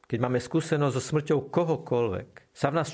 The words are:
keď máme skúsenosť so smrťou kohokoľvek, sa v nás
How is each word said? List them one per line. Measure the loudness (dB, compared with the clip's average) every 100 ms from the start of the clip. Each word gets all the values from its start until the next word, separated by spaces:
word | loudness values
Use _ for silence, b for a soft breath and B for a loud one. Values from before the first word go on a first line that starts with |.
| -6
keď | -2
máme | 0 0
skúsenosť | 0 -2 0 2 2
so | 0
smrťou | 0 -2 2 0 2
kohokoľvek, | 0 0 -2 0 0 0 -2 -8 -18 -20
sa | -2 0
v | 0
nás | -2